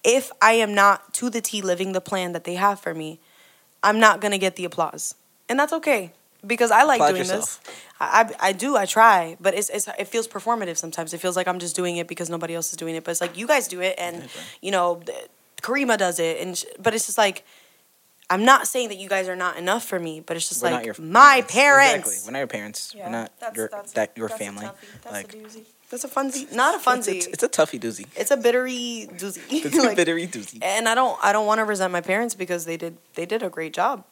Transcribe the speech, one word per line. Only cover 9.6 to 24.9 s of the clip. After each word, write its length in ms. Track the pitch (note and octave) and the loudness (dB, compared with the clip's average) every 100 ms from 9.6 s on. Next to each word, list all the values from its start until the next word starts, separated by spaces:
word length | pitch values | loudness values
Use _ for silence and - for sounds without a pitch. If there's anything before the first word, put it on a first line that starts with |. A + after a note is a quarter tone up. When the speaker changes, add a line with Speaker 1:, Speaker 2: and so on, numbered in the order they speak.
| G#3 | -4
Speaker 1:
it's, 180 | G#3 G#3 - | -4 -6 -8
it 80 | G3+ | -4
feels 200 | A#3 A3+ | -4 -4
performative 500 | G3+ A3 A#3 F#3 D#3+ | -6 -2 -2 -2 -6
sometimes. 360 | E3 D#3+ E3 | -8 -8 -8
It 60 | E3+ | -4
feels 160 | F#3 F3+ | -2 -2
like 120 | F3+ | -2
I'm 120 | F3+ | -4
just 160 | F3 E3+ | -4 -4
doing 220 | F3+ E3+ | -4 -4
it 100 | E3+ | -6
because 220 | E3+ E3+ | -8 -8
nobody 240 | E3+ E3 E3+ | -6 -6 -6
else 160 | E3 | -6
is 60 | - | -8
doing 180 | E3 E3 | -8 -8
it. 80 | |
But 80 | E3 | -6
it's 100 | E3 | -4
like, 160 | F3 E3+ | -6 -6
you 80 | A#3 | 0
guys 200 | - - | 0 0
do 120 | F3+ | -4
it, 120 | F#3 F3+ | -4 -4
and, 180 | F3 E3+ | -8 -8
Speaker 2:
Exactly. 240 | D3 - - - | -14 -16 -16 -12
Speaker 1:
you 100 | F#3+ | -2
know, 300 | F#3+ F3 E3+ E3+ | 0 0 0 -6
th-, 220 | - - _ _ - | -12 -14 _ _ -12
Karima 340 | - C4+ C4 G#3+ | -4 -2 0 2
does 220 | F#3 F3 | 0 0
it, 200 | E3 D#3+ | -2 -2
and 160 | F3+ F3 | -6 -6
sh-, 100 | - - | -10 -2
but 140 | G#3 | -2
it's 140 | A3 - | -2 -2
just 100 | - | 2
like, 260 | G#3 F#3+ _ _ _ _ _ _ _ _ _ | 2 0 _ _ _ _ _ _ _ _ _
I'm 160 | F#3 A#3 | 2 6
not 220 | C4+ - | 6 6
saying 220 | C4 A3+ | -2 -4
that 100 | G3 | -8
you 100 | G3 | -4
guys 180 | G3 F#3 | -2 -2
are 80 | F#3 | -4
not 220 | F3+ D#3 | -4 -2
enough 260 | F3 A3+ | -2 -2
for 160 | - F#3 | -2 -6
me, 200 | E3 D#3 | -6 -10
but 180 | D#3 E3 | -10 -8
it's 100 | - | -6
just 140 | F3 | -2
Speaker 2:
We're 80 | F3 | -2
Speaker 1:
like, 160 | C#3+ A2+ | -2 -6
Speaker 2:
not 0 | |
your 100 | G#2+ | -10
Speaker 1:
my 420 | D#3+ G#3 C#4+ C4 B3 | 0 8 10 8 2
Speaker 2:
parents. 60 | |
Speaker 1:
parents. 540 | A#3 C#4+ C#4 C#4 D#3+ - | 4 6 8 6 4 -2
Speaker 2:
Exactly. 200 | - - | -8 -8
We're 40 | |
not 40 | C3+ | -6
your 80 | B2+ | -6
parents. 460 | A2 G#2 G#2 - G#3+ | -8 -10 -12 -14 -12
Speaker 3:
Yeah, 100 | F3+ | -8
Speaker 2:
We're 40 | |
not 180 | A#2 A2 _ | -8 -10 _
Speaker 3:
that's, 180 | A#3 A2 | -12 -6
Speaker 2:
your, 100 | A2 | -8
Speaker 3:
that's 200 | G#2 G2+ | -8 -8
a, 40 | - | -4
Speaker 2:
that, 160 | G#2 A#2 | -4 -4
your 120 | A2 | -8
Speaker 3:
that's 100 | A2 | -8
a 40 | G#2 | -10
Speaker 2:
family. 200 | G#2 G#2 | -10 -14
Speaker 3:
toughie. 80 | G3 - | -14 -20